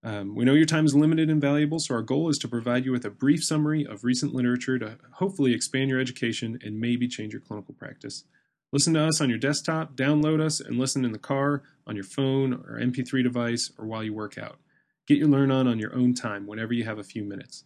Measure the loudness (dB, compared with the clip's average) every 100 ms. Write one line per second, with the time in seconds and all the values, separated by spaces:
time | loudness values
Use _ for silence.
0 | -8 -8 -8 0 4 6 6 4 4 6
1 | 4 4 2 2 2 2 2 -2 -2 -4
2 | 0 0 0 -2 -2 -4 -2 -2 0 -2
3 | -4 -2 2 2 2 0 0 0 -2 -4
4 | -2 0 0 0 0 0 0 -2 -4 -12
5 | _ -4 -4 2 2 2 0 -2 0 0
6 | -2 -4 -4 -4 -6 -8 -8 -4 -2 0
7 | -2 -4 -10 -10 -12 -12 -12 -16 -18 -14
8 | -14 -14 _ _ _ _ _ 0 2 4
9 | 2 2 0 2 0 -2 -2 -4 -4 -2
10 | 2 4 4 2 0 -2 -4 -2 0 0
11 | -2 -4 -4 0 0 -2 -6 _ -10 -10
12 | -8 -2 0 2 0 -2 -8 -4 -2 -2
13 | -2 0 0 0 -2 -2 -6 _ -8 -6
14 | -6 -6 -10 -10 -14 -14 _ _ _ _
15 | 2 4 6 6 6 4 4 2 -2 2
16 | 2 2 -2 -6 -8 -8 -2 -2 -2 -6
17 | -8 -8 -8 -10 -14 -20